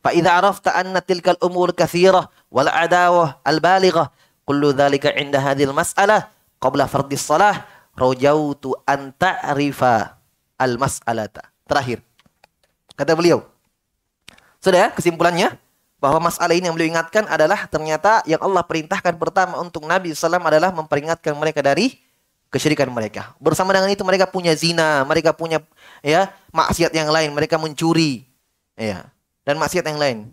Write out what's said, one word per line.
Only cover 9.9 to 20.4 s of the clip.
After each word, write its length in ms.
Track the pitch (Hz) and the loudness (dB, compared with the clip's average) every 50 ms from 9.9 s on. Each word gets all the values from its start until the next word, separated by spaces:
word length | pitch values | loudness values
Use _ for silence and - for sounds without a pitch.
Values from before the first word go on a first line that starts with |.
| 117 107 87 - - _ _ _ _ _ _ _ _ - | 2 2 0 -4 -12 _ _ _ _ _ _ _ _ -4
al 160 | 131 127 120 | -2 -2 0
mas'alata." 720 | 117 139 135 - - _ 117 117 113 107 101 _ - - _ _ _ _ | -2 -2 -4 -4 -6 _ -6 -6 -6 -6 -8 _ -20 -20 _ _ _ _
Terakhir. 400 | - 143 143 127 127 117 - _ _ _ _ _ _ _ _ _ _ _ _ _ _ _ _ _ _ | -2 -2 -2 -2 -2 -8 -8 _ _ _ _ _ _ _ _ _ _ _ _ _ _ _ _ _ _
Kata 240 | - - 143 151 160 | -8 -6 -2 0 0
beliau. 240 | 156 170 175 151 107 - _ _ _ _ _ _ _ _ _ _ _ _ _ _ _ _ - - _ _ _ _ _ | 2 4 2 2 2 -2 _ _ _ _ _ _ _ _ _ _ _ _ _ _ _ _ -20 -20 _ _ _ _ _
Sudah 200 | - 190 185 175 | 0 2 4 4
ya 100 | 208 247 | 2 2
kesimpulannya? 640 | - - - 175 165 160 175 170 175 165 208 - - - _ _ _ _ _ _ _ _ | 0 -2 -2 -2 0 2 0 2 2 2 -2 -2 -2 -8 _ _ _ _ _ _ _ _
Bahwa 320 | - 135 151 160 170 170 | 0 2 2 2 0 -2
masalah 240 | 165 - 175 175 175 | -2 -2 0 0 0
ini 160 | 175 185 175 | 0 0 -2
yang 40 | 160 165 | -2 -2
beliau 160 | 165 160 165 | -2 0 0
ingatkan 320 | 165 165 - - 214 214 | -2 -4 0 -2 -2 -2
adalah 400 | - 156 156 156 160 190 - - | 0 0 2 2 2 2 -2 -2
ternyata 560 | - - 151 156 156 156 156 - 202 220 220 | -8 -8 -6 -4 -4 -4 0 2 2 2 2
yang 160 | - 156 160 - | 2 0 -2 0
Allah 240 | - 190 196 175 | 0 0 0 0
perintahkan 560 | 170 - 160 160 151 156 202 185 - 180 165 165 | -2 -2 -4 -6 -4 -4 -6 -2 -2 -4 -2 -2
pertama 400 | 170 160 - 196 185 180 165 139 | -6 -2 0 0 0 0 -2 -8
untuk 240 | 170 175 - 165 | -8 -8 -12 -14
Nabi 320 | 151 156 170 190 180 170 151 | -4 -2 -2 -2 -2 -4 -6
sallallahu 0 | |
alaihi 40 | - | -2
wasallam 260 | - 165 175 180 | -2 0 0 0